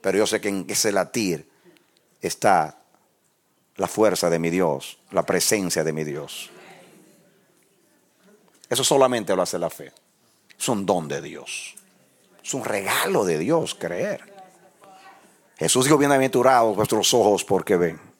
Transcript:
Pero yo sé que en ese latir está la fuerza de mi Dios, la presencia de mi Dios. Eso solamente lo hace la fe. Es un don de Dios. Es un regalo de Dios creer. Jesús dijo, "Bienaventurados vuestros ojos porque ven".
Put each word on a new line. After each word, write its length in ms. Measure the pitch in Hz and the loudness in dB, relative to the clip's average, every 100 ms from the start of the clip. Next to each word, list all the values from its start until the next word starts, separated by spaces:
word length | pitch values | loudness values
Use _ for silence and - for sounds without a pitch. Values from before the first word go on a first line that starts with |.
Pero 180 | 95 95 | 0 0
yo 80 | 104 | 2
sé 120 | 107 | 0
que 100 | 104 | -2
en 160 | 98 92 | -4 -4
ese 240 | 101 110 | -2 0
latir 580 | 98 90 123 101 80 - _ _ _ _ _ _ _ | 0 -2 -2 -2 -4 -8 _ _ _ _ _ _ _
está 580 | 92 - 110 90 80 - _ _ _ _ _ _ _ _ _ | -8 -2 2 2 2 -8 _ _ _ _ _ _ _ _ _
la 140 | - 98 | -8 -6
fuerza 420 | - 107 92 87 | 2 2 2 0
de 80 | 85 | 0
mi 120 | 82 | 0
Dios, 500 | 87 87 69 - - _ | 0 0 -2 -8 -20 _
la 160 | 95 - | -4 0
presencia 560 | 92 - 110 90 85 | 0 0 -2 -2 -2
de 100 | 80 | -4
mi 120 | 78 | -4
Dios. 440 | 76 71 71 - - - - - - - _ _ _ _ _ _ _ _ _ _ _ _ 196 208 _ _ - | -6 -8 -12 -14 -16 -20 -20 -20 -20 -20 _ _ _ _ _ _ _ _ _ _ _ _ _ _ _ _ -6
Eso 160 | 165 | -2
solamente 500 | 170 143 131 120 95 | 2 4 4 2 -2
lo 80 | 92 | -2
hace 160 | 90 90 | -2 -2
la 100 | 85 | -6
fe. 240 | - 69 _ _ _ _ _ _ _ | -8 -20 _ _ _ _ _ _ _
Es 120 | - | -6
un 180 | 113 95 | -4 0
don 220 | 92 76 | -2 -2
de 120 | 71 | -8
Dios. 540 | 76 78 - - - - _ _ _ _ _ _ | -10 -16 -14 -14 -14 -20 _ _ _ _ _ _
Es 140 | - | -8
un 100 | 135 | -8
regalo 600 | 110 104 95 - - 180 | -4 -4 -2 -4 0 0
de 160 | 95 78 | 2 0
Dios 340 | 98 165 - | 0 0 -2
creer. 580 | - 85 87 196 - - - - _ _ _ - - - - _ _ _ - | -8 -8 -6 -6 -8 -12 -20 -20 _ _ _ -20 -20 -20 -20 _ _ _ -6
Jesús 280 | 78 123 131 | 0 2 4
dijo, 120 | 151 | 4
"Bienaventurados 800 | 143 139 131 123 120 127 113 98 | 6 4 4 4 4 6 4 2
vuestros 360 | 107 110 95 | 0 0 2
ojos 300 | 123 104 98 | 4 4 2
porque 320 | - 95 - 92 | 2 -2 2 0
ven". 240 | 87 80 - _ | 0 -4 -20 _